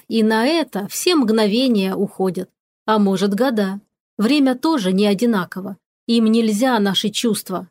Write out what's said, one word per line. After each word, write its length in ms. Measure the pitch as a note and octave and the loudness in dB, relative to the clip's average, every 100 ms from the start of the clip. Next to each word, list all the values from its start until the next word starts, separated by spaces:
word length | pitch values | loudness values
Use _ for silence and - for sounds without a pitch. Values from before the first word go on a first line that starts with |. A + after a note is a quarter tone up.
| - | -4
и 160 | A3+ | 0
на 240 | A3 A3 B3 | 2 2 2
это 400 | E4 C#4 G3 G3+ | 0 -2 -6 -8
все 280 | - F4 E4 | -4 0 2
мгновения 800 | A3 A3 G#3+ A3 C4 G#3+ F#3+ F#3 | 2 2 2 2 2 0 0 -2
уходят, 540 | G3 - F#3+ F3+ F#3 _ _ _ - | -4 -2 -4 -4 -10 _ _ _ -2
а 100 | G#3+ | 2
может, 380 | G3+ F#3 G3+ G3 | 2 0 0 0
года. 460 | C4 A3 F#3+ G3+ - _ _ - | 0 0 -2 -6 -14 _ _ -2
Время 380 | G#3+ D4 C4 B3+ | 0 2 2 0
тоже 380 | D#4+ D#4 F#3 | 0 0 0
не 120 | F#3+ G#3 | 2 2
одинаково. 720 | G3+ A#3+ G#3 E3+ F#3 G3 G3 _ _ - | 2 0 0 -4 -8 -12 -14 _ _ -2
Им 180 | A#3 A3 | 2 4
нельзя 540 | A3+ A3+ G3+ C4 A#3 | 2 2 2 2 2
наши 300 | G3+ F#3 G#3+ | 0 0 -4
чувства, 580 | - A#3+ G#3 - F3+ F#3 | -2 -2 -2 -4 -8 -10